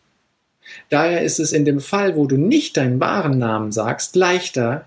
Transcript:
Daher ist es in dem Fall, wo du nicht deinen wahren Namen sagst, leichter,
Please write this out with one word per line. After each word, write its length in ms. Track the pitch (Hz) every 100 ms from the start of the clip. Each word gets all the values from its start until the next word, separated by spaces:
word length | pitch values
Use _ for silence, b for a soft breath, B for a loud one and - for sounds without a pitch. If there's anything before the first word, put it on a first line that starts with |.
| _ _ _ _ _ _ B B B
Daher 320 | 147 165 170
ist 180 | 160 -
es 120 | 147
in 120 | 151
dem 160 | 147 143
Fall, 360 | 139 202 196 160
wo 100 | 139
du 100 | 135
nicht 400 | 175 302 - -
deinen 240 | 131 127
wahren 380 | - 202 156 131
Namen 340 | 117 110 107
sagst, 440 | 107 110 135 - 180
leichter, 680 | 180 180 - 131 117 143